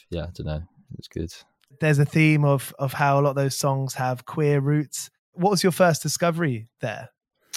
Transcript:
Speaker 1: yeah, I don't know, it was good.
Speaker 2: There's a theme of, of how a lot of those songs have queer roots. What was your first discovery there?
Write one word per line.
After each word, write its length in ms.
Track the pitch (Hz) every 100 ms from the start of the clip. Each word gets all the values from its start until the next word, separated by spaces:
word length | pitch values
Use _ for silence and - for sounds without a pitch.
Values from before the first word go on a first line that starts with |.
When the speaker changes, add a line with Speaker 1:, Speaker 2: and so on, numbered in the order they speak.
| -
Speaker 1:
yeah, 140 | 87
I 60 | 80
don't 140 | - 78
know, 160 | 76
it 340 | 82 _ - -
was 120 | -
good. 240 | - 85 - _ _ _ -
Speaker 2:
There's 180 | 156 147
a 60 |
theme 400 | 147 160 156 151
of, 280 | 143 139 - -
of 140 | 135
how 260 | - 143 139
a 40 |
lot 80 | 143
of 60 | 135
those 200 | 139 -
songs 380 | 143 135 135
have 300 | - 127 123
queer 360 | - - 147 143
roots. 500 | 135 151 143 - - _ _
What 180 | - 185
was 140 | 190
your 80 | 185
first 280 | - 180 151
discovery 680 | 151 - 170 165 160 113 110 -
there? 300 | 120 107 123 _ _ _ -